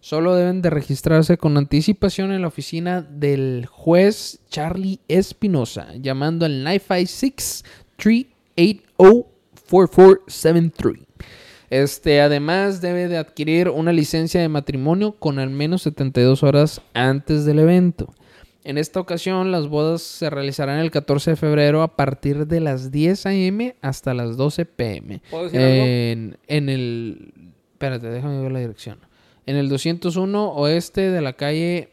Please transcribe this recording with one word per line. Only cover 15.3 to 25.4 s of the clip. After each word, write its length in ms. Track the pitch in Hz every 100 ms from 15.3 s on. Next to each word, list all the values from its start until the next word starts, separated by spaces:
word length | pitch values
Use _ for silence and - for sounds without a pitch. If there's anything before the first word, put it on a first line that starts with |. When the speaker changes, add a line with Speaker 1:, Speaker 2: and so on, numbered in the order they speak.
| 139
Speaker 1:
al 100 | 131
menos 320 | 139 147 180
setenta 380 | - 147 135 127
y 40 |
dos 200 | 123 135
horas 360 | 147 139 151 - _
antes 500 | - 131 135 143 156
del 140 | 147 151
evento. 560 | 160 180 180 170 - _ _ _ _ _
En 160 | - 143
esta 220 | 156 -
ocasión, 500 | 180 170 190 190 185
las 160 | 180 147
bodas 320 | 151 156 165
se 280 | - - 160
realizarán 480 | 143 139 139 139 143
el 140 | 165
catorce 380 | 151 151 143 -
de 60 | 160
febrero 460 | 156 151 147 151
a 140 | 160 -
partir 500 | 139 135 143 143 151
de 140 | 165
las 320 | 160 131 131
diez 340 | 139 160 196 196
A 60 |
M 400 | 196 185 202 247 -
hasta 340 | 139 127 -
las 220 | 123 120 120
doce 280 | 139 151
P 320 | 170 _ 117 92
M. 220 | 52 - _
Speaker 2:
¿Puedo 140 | 165